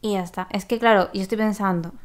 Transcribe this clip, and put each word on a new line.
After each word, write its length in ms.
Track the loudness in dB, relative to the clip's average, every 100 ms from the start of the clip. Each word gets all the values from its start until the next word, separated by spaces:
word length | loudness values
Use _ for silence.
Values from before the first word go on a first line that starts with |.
Y 120 | -2
ya 80 | -2
está. 260 | -4 -8 -6
Es 140 | -8 -4
que, 120 | 0
claro, 320 | 4 4 4
yo 120 | -2
estoy 160 | -4 0
pensando 540 | 0 0 0 0 -4 -12